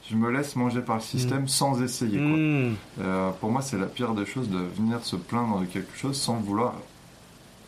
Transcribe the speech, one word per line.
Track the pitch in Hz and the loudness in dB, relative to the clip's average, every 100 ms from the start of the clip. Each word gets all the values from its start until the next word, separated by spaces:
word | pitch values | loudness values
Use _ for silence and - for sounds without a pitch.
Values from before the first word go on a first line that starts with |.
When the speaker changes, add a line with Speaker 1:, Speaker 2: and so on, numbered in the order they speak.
| - | 0
Speaker 1:
Je | 110 | 2
me | 117 | 2
laisse | 131 143 131 | 2 0 0
manger | 123 117 | 0 0
par | 123 113 | 0 -2
le | |
système | - 135 123 139 | -2 -2 0 0
Speaker 2:
Mm. | 135 | 0
Speaker 1:
sans | - 139 123 | 2 2 2
essayer, | 127 123 120 120 | 0 0 0 2
quoi. | 147 156 | 4 4
Speaker 2:
Mm. | 156 147 123 107 - - | 4 4 2 0 -6 -6
Speaker 1:
Euh, | 92 95 95 92 | -2 0 0 -2
pour | 107 | 0
moi, | 127 | 0
c'est | 135 98 | 0 -2
la | 95 | -2
pire | - 120 | -2 -2
des | 110 101 | 0 -2
choses | 135 117 | -2 -2
de | 92 90 90 | -2 -2 0
venir | 113 117 | 0 0
se | - 90 | -2 -6
plaindre | 85 117 117 98 | -2 0 0 0
de | 90 | 0
quelque | 95 90 - | -4 -6 -4
chose | 131 135 | -4 -2
sans | - 117 | 0 0
vouloir | 101 101 120 - - - - - - - - - | 0 2 0 -2 -14 -20 -20 -20 -20 -20 -20 -14